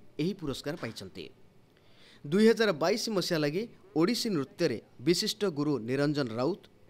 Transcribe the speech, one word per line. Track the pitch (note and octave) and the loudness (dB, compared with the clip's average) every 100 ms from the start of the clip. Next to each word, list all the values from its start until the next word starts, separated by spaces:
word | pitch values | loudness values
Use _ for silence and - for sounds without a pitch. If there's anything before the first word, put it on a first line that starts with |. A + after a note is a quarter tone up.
| - - | -10 -4
ଏହି | E3 | -4
ପୁରସ୍କାର | - D3 B2 C#3+ E3 | -4 -6 -6 -6 -6
ପାଇଛନ୍ତି। | A#2+ G#2+ F#2+ F#2+ C#2+ - - - - _ - - - - D3 | -8 -10 -12 -12 -16 -18 -20 -20 -20 _ -20 -20 -20 -16 -2
ଦୁଇ | F#3+ A3 | 6 6
ହଜାର | A3 G#3+ D3+ | 6 2 2
ବାଇଶ | E3 A3 A#3 | 0 0 -2
ମସିହା | G3 E3 E3 | -2 0 0
ଲାଗି | D3 E3+ A#3 - - D#3 | 0 -2 -6 -12 -6 0
ଓଡ଼ିଶୀ | F3 A3+ A3+ | 2 0 -2
ନୃତ୍ୟରେ | D#3+ C3 - D#3+ A2 - - | -2 -4 -2 -2 -2 -8 -2
ବିଶିଷ୍ଟ | C3 F3+ G#3+ - G3+ C#3 | 0 2 0 -2 -2 0
ଗୁରୁ | D3 C3 | 0 0
ନିରଞ୍ଜନ | A2+ C3+ D3 C#3+ B2+ A2 | 0 0 2 0 -2 0
ରାଉତ, | C#3 G3+ - - | -2 -2 -10 -20